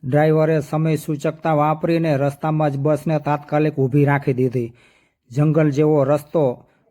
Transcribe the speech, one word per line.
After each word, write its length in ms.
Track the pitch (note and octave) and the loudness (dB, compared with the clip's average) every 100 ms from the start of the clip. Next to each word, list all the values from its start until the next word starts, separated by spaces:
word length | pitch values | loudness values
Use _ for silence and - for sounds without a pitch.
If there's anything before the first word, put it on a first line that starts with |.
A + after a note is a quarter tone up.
ડ્રાઈવરે 560 | C#3 C#3+ D#3 D#3 D#3 D#3+ | 0 2 2 2 2 0
સમય 360 | C#3+ D#3 D#3+ D3+ | -2 -2 0 -2
સૂચકતા 580 | D#3 D3+ D#3+ D#3 E3 | -4 -4 -4 -4 -2
વાપરીને 640 | D3+ D3+ D#3 E3 E3 E3 C#3+ | 0 0 0 -2 -2 0 0
રસ્તામાં 540 | C#3 C#3 D#3 D#3 D3+ | -2 -2 -4 -2 -2
જ 60 | C#3 | -2
બસને 420 | C#3+ D3 D#3 D#3 | -2 -2 0 -4
તાત્કાલિક 560 | D3 D3 D3 D3 D3+ D3+ | -2 -4 -2 -2 -2 0
ઊભી 300 | C3 C#3 C#3+ | 0 2 2
રાખી 280 | C#3+ C#3+ | 2 0
દીધી. 400 | B2+ B2+ B2+ A#2+ - _ _ _ _ _ | 0 0 -2 -6 -10 _ _ _ _ _
જંગલ 380 | A#2 D3 D3+ D#3 | -2 0 2 2
જેવો 340 | C#3 D3+ D3+ | 2 2 2
રસ્તો 640 | C3+ D3 C#3+ E3+ C#3 A#2+ - _ _ | 2 0 -2 -2 0 -2 -12 _ _